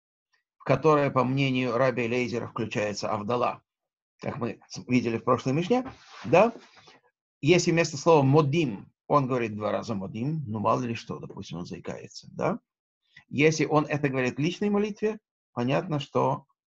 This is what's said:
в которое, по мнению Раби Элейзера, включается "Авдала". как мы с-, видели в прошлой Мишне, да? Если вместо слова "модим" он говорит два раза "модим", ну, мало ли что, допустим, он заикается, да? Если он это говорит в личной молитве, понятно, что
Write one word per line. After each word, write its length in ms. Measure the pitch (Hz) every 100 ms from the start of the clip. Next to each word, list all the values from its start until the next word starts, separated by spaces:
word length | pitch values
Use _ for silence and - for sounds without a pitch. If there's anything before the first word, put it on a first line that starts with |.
| _ _ _ _ _ _
в 60 |
которое, 460 | - 139 160 147 139
по 140 | 135
мнению 520 | 123 135 139 127 127 117
Раби 300 | 131 120 117
Элейзера, 420 | 123 123 117 107
включается 640 | - 107 117 104 101 104
"Авдала". 500 | 104 104 120 120 - _ _ _ _ _ _
как 180 | - -
мы 220 | 113 - -
с-, 180 | - 143
видели 300 | 123 113 113
в 60 |
прошлой 280 | 120 123 131
Мишне, 320 | 139 180 247 254 - - -
да? 280 | - 160 226 - - _ - - _ _ _ -
Если 280 | 139 175 170
вместо 240 | 165 170 139
слова 240 | - 160
"модим" 680 | 135 147 143 160 147 98 - _ -
он 200 | 143 127
говорит 260 | 127 113 104
два 140 | 104
раза 220 | 101 101
"модим", 480 | 104 95 104 131 160 120
ну, 120 | 110
мало 220 | 104 127
ли 120 | 123
что, 240 | 113 - -
допустим, 400 | - - 95 82
он 80 | 87
заикается, 640 | 92 - 62 57 - -
да? 260 | - 147 233 _ _ _ _ _ - -
Если 380 | 123 156 156 147
он 180 | 151 151
это 220 | 143 147
говорит 280 | 131 127 123
в 40 |
личной 300 | 156 175 208
молитве, 480 | 202 214 208 214 214 _ _ _
понятно, 480 | - 120 156 180 151
что 460 | 143 127 131 143 - _